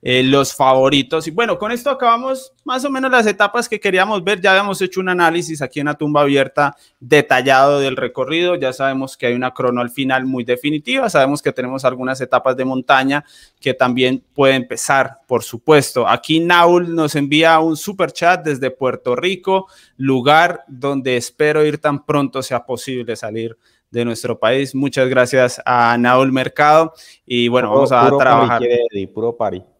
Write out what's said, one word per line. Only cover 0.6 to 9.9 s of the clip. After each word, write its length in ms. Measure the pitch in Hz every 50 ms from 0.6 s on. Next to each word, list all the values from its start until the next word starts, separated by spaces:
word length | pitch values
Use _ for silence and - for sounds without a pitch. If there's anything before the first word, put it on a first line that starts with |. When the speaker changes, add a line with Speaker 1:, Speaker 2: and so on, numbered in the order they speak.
| 135 131 131 131 131 135 147 139 135 - 165 160 156 165
Speaker 1:
Y 40 |
bueno, 280 | 156 190 233 226 190 -
con 120 | 208 214
esto 200 | 240 240 240 285
acabamos 600 | 269 262 254 233 233 233 254 262 269 262 - - _ _ _
más 180 | 285 254 262 247
o 60 | 285
menos 220 | 269 262 262 262
las 160 | 254 247 226 214
etapas 420 | 202 202 208 202 - 240 226 -
que 100 | 220 208
queríamos 440 | - 202 185 185 185 208 220 196 165
ver. 180 | 196 214 190
Ya 100 | 175 202
habíamos 300 | 190 190 202 202 190 -
hecho 180 | 190 180 185 185
un 100 | 185 185
análisis 520 | 180 180 175 165 165 175 170 151 160 147
aquí 180 | 147 127 _ 151
en 60 | 143
La 80 | 147 147
Tumba 280 | - 156 147 147 147
Abierta 540 | 147 143 139 139 135 127 _ - 147 143 - _ _ _ _ _
detallado 800 | - 120 151 147 143 - 131 131 127 135 135 131 139 143 143 143
del 160 | 139 135 131
recorrido. 600 | 131 131 120 - - 127 131 156 165 175 180 175
Ya 180 | 165 135 131 127
sabemos 440 | - 135 135 135 135 135 131 - _
que 100 | - 120
hay 60 | 120
una 160 | 123 127 127 -
crono 280 | - 127 127 120 123
al 100 | 120 120